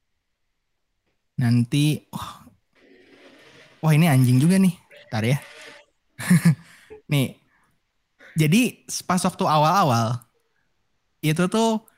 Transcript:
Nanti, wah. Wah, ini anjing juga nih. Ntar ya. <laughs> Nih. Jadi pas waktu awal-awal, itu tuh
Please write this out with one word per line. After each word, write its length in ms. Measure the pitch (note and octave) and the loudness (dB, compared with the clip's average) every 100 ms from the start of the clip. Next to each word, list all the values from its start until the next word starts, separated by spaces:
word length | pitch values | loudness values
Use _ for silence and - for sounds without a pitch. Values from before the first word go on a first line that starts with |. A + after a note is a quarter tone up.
| _ _ _ _ _ _ _ _ _ _ _ _ _ - | _ _ _ _ _ _ _ _ _ _ _ _ _ -6
Nanti, 640 | B2 A#2+ A#2+ D3 D3 D3+ - | -2 0 -2 -2 -2 -4 -10
wah. 320 | - - - - _ _ _ _ _ _ - - - - - - _ | -16 -14 -18 -20 _ _ _ _ _ _ -20 -20 -20 -20 -20 -20 _
Wah, 120 | D#3 D3+ | 0 2
ini 80 | E3+ | 4
anjing 300 | C3 B2+ B2+ | 4 2 2
juga 240 | D#3 F#3+ | 2 2
nih. 160 | F#3+ E3+ _ - - | 2 -2 _ -20 -12
Ntar 160 | A#2 | -6
ya. 140 | A2 C3+ - - - - _ _ _ - | -4 -4 -6 -20 -20 -20 _ _ _ -16
<laughs> 920 | - F3+ F3 C#3+ - - _ - - | 0 2 2 0 -6 -20 _ -20 -6
Nih. 300 | D3 C3 - _ _ _ _ _ _ _ _ - - | -4 -4 -6 _ _ _ _ _ _ _ _ -10 -2
Jadi 480 | D#3 G3 A#3+ - - - - | 0 2 0 -4 -14 -12 -4
pas 120 | F3+ | -2
waktu 200 | F#3 - F3+ | -2 -4 -2
awal-awal, 720 | D3+ D3+ F3+ E3+ A#2 A2+ A#2+ - _ _ _ _ _ _ _ _ _ | 2 2 2 2 0 -2 -6 -10 _ _ _ _ _ _ _ _ _
itu 240 | D3+ D#3 F#3 | -4 -2 -2
tuh 320 | A3 A3+ A3 - | 0 -2 -2 -8